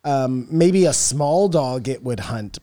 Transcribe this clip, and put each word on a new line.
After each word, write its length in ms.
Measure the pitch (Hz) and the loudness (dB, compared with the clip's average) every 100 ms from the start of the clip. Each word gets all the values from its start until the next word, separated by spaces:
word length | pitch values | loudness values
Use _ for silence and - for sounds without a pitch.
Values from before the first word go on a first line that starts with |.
um, 440 | 147 139 127 127 120 | -2 0 0 -2 -2
maybe 360 | 160 170 190 175 | 2 4 6 4
a 80 | |
small 560 | - - 139 143 170 202 | 2 -2 0 0 2 2
dog 380 | 165 131 127 117 | 2 0 -2 -4
it 160 | 127 | -6
would 180 | 127 117 | -6 -6
hunt, 380 | 101 117 104 - | -6 -8 -8 -12